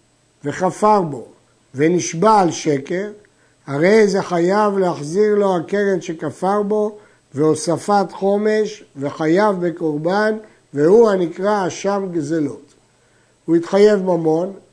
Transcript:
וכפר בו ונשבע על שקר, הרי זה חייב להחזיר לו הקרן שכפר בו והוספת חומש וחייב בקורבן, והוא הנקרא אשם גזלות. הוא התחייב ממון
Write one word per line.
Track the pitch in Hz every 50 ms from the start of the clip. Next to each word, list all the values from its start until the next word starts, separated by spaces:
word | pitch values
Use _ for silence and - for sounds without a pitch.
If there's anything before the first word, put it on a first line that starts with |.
| _ _ _ _ _ _ _ _ -
וכפר | 143 135 - 180 185 - - 208 214 214 208
בו | 180 156 139 120 104 - - _ _ _ _ _ _ _ -
ונשבע | 127 147 160 180 175 - - - 165 185 214 220 208
על | 190 165
שקר, | - - - 160 147 135 131 - 175 180 202 208 208 - - _ _ _ _ _ _ _ _
הרי | - 139 139 160 185 214 226 214 202
זה | 185 196 -
חייב | - 180 170 170 180 196 208 214 208 196 196
להחזיר | 185 180 156 139 147 147 160 196 208 214 208
לו | 202 202 196 185
הקרן | 175 151 - 196 202 208 196 196 175
שכפר | - - 165 160 - 151 - - 185 185 202 208 208
בו | 202 214 214 208 208 208 - - _ _ _ _ _ -
והוספת | 131 151 156 151 - - 170 165 147 - - 208 202 190 175 -
חומש | - 190 196 202 202 214 214 214 214 214 202 - - - _ _
וחייב | 139 135 143 143 - 160 156 165 190 214 214 196 180 175
בקורבן, | 175 165 - 170 160 147 147 151 170 185 208 214 214 220 220 - - _ _ _ _ -
והוא | 139 147 160 196 233 233 220
הנקרא | 196 185 180 156 - - 185 202 208 208 185
אשם | 165 - - - 190 202 202 196 190 170
גזלות. | 170 143 139 160 165 151 131 113 - - _ _ _ _ _ _ _ _ _ _ _ _ _ _ _ _
הוא | - 165
התחייב | 170 165 - - 196 202 208 208 202 185
ממון | 190 180 165 160 156 156 165 180 196 196 - - _